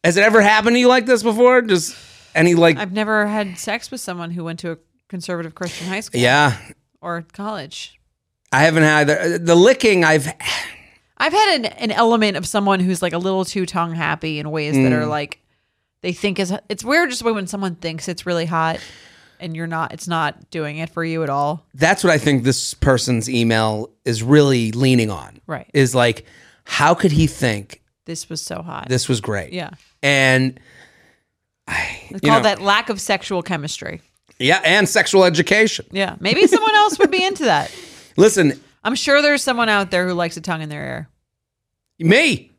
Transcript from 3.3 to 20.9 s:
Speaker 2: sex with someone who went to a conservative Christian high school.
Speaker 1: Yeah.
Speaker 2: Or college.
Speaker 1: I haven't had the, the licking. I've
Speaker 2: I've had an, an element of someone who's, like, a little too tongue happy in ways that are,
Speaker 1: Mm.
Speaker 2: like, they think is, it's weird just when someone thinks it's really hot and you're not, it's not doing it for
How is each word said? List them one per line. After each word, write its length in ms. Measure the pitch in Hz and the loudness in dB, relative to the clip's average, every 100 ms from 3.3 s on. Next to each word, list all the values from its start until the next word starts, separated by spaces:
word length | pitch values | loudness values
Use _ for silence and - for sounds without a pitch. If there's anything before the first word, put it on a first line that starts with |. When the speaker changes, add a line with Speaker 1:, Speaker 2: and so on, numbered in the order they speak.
| 214 202 180 | -2 -6 -8
Speaker 2:
sex 320 | - 220 - | -8 -8 -8
with 80 | 254 | -14
someone 300 | - 175 170 | -10 -10 -8
who 120 | 170 | -8
went 160 | 165 165 | -8 -8
to 100 | 175 | -10
a 60 | 165 _ _ _ | -12 _ _ _
conservative 440 | 185 165 175 165 | -14 -8 -8 -8
Christian 340 | - 175 - 175 | -10 -10 -10 -8
high 120 | 190 | -8
school. 200 | 220 123 | -6 0
Speaker 1:
Yeah. 340 | 120 135 147 107 - - _ _ | 2 4 2 0 -10 -20 _ _
Speaker 2:
Or 220 | 175 170 165 | -10 -10 -12
college. 680 | - 202 214 147 - - _ _ _ _ _ _ | -14 -10 -10 -12 -16 -18 _ _ _ _ _ _
Speaker 1:
I 80 | 131 | 2
haven't 220 | 156 160 | 4 4
had 240 | 156 151 147 | 4 4 2
the, 320 | 151 175 170 | 0 -2 -4
the 140 | 170 170 | 2 6
licking. 500 | 202 262 226 190 160 | 6 4 2 4 4
I've 220 | 156 143 - - - - - - _ _ _ | 2 0 -10 -10 -8 -10 -16 -20 _ _ _
Speaker 2:
I've 160 | 277 | -2
had 220 | 370 427 311 | 2 2 0
an, 100 | 220 | -4
an 260 | - 226 | -6 -6
element 460 | 202 226 233 214 175 | 0 2 4 0 -2
of 80 | 180 | -4
someone 320 | 208 202 190 | -2 0 2
who's, 220 | 185 180 | 0 -2
like, 120 | 180 | -4
a 40 | 165 | -4
little 260 | 185 190 185 | -2 -2 -4
too 200 | 202 180 | -4 -4
tongue 300 | 185 170 165 | -4 -6 -4
happy 420 | 156 156 160 151 | -4 -4 -6 -8
in 120 | 147 | -6
ways 240 | 156 147 139 | -6 -2 2
that 180 | 131 | 2
are, 80 | 123 151 | 2 -2
Speaker 1:
Mm. 40 | |
Speaker 2:
like, 300 | 151 147 - _ _ _ _ _ _ | -6 -8 -14 _ _ _ _ _ _
they 120 | 180 | -10
think 240 | 175 202 185 | -4 -4 -4
is, 160 | 185 190 _ | -4 -6 _
it's 140 | 208 | -12
weird 260 | 220 302 339 | -2 0 0
just 140 | 247 | -2
when 240 | 233 214 185 | -4 -4 -6
someone 280 | 202 196 165 | -6 -8 -8
thinks 320 | 165 160 - | -10 -10 -10
it's 180 | 175 - | -10 -6
really 180 | 175 165 | -4 -4
hot 340 | 165 160 165 - - - _ _ _ | -2 -4 -4 -10 -20 -20 _ _ _
and 160 | 175 160 | -14 -10
you're 100 | 165 | -8
not, 240 | 165 - | -6 -8
it's 140 | - - | -10 -6
not 440 | 165 151 - - | -4 -4 -6 -14
doing 260 | 170 151 151 | -10 -8 -8
it 120 | |
for 140 | 165 | -10